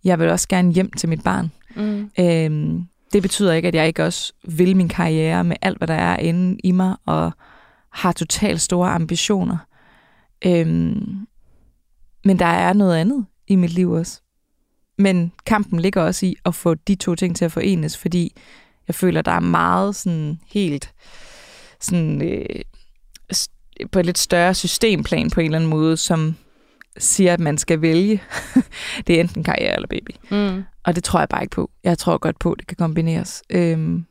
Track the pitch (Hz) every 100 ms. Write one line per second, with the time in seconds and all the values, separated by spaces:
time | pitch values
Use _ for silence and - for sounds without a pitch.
0 | 185 170 165 180 - 185 180 175 190 -
1 | 165 160 - 190 165 - - 226 214 208
2 | 208 - 175 165 160 151 156 165 175 _
3 | _ 202 190 - 196 165 175 160 160 165
4 | 160 - - _ - 160 180 190 170 -
5 | 170 160 160 175 175 - 190 - 160 160
6 | 175 - 165 170 180 190 185 180 185 190
7 | - 160 165 - - - _ _ _ -
8 | 185 170 165 - 208 170 - 180 180 175
9 | 160 170 - 202 180 175 - _ _ _
10 | _ _ _ _ 180 170 160 165 - -
11 | - 196 214 - _ _ _ _ _ _
12 | - _ 196 185 175 175 175 202 196 165
13 | 180 277 202 _ _ 190 175 170 180 165
14 | 175 - _ _ _ _ _ _ _ -
15 | 196 180 170 - - 220 208 170 185 196
16 | 165 185 180 185 175 - 170 160 - 190
17 | - 170 185 170 170 - 202 180 156 -
18 | 170 175 170 - - - _ _ - -
19 | 185 160 160 175 175 170 170 180 196 202
20 | 185 160 151 160 - 208 185 143 - _
21 | - - - - - - - _ - 175
22 | 156 147 156 - - - - - - _
23 | _ - - 92 - - - - - 190
24 | 175 180 - 175 175 190 185 - 226 180
25 | - 160 160 - 160 160 165 156 160 160
26 | - 165 156 160 _ _ _ _ - -
27 | - - 180 175 156 151 - 160 160 160
28 | 202 208 - - - - - - - -
29 | - 165 175 - - - 50 50 - -
30 | - - - 202 202 185 185 - - 170
31 | - 175 147 - - - - _ 180 165
32 | - 165 - 170 175 - - - 165 160
33 | 160 165 180 - _ 180 170 165 160 170
34 | 165